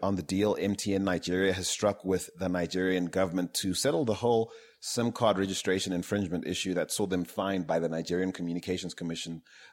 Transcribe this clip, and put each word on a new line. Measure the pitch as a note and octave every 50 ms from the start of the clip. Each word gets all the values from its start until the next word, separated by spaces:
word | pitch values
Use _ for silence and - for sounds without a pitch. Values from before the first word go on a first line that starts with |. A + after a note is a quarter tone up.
on | - G2 G2+
the | F2+ D#2+
deal | - F#2+ G2 G#2 G#2 G2 -
M | F#2 G2+ G2+
T | - - G2+
N | G2 F#2+ G2
Nigeria | F#2+ F2+ E2 - F2 F2+ F#2 F#2+ F#2+
has | F2+ F#2+ F2+ -
struck | - - G#2+ G#2 G2 - -
with | F#2+ F#2 F2+ - - -
the | E2+ F#2 F2+
Nigerian | F2+ F2+ F2 D#2+ F#2 F#2 F#2 F#2 F#2 F2+ F2
government | E2 - F#2 F#2+ F2 F2 F#2 F2+ E2+ -
to | - - F#2+ F2+
settle | - - C3+ D#3+ E3 C#3+
the | A2+ G#2
whole | F#2 A#2+ A#2 A#2 A2+ A2+ - - - - - - _ -
sim | - - A#2+ A#2 A#2
card | A2 - A#2 G#2+ G2 F#2+
registration | G2 F#2+ F#2+ - - G2+ F#2 G2 - G2 F2+
infringement | F2 F2+ - G#2 G#2 G2 E2 F2 E2+ -
issue | - F#2 - - F#2 F2+
that | F2 D#2+ -
saw | - - G2+
them | F#2 F#2+ F2+ F2
fined | - - G#2+ F#2+ G2 G2 F#2+ E2+
by | D#2 E2 E2+
the | E2+ D#2+
Nigerian | D#2+ E2 E2 - F2 F2+ F#2 F#2
Communications | F#2 - F2 E2+ E2+ F2 - G2 F#2 F2+ F#2 F2
Commission, | - - F2 E2 E2 - - E2 E2 D#2+ - _ - - - -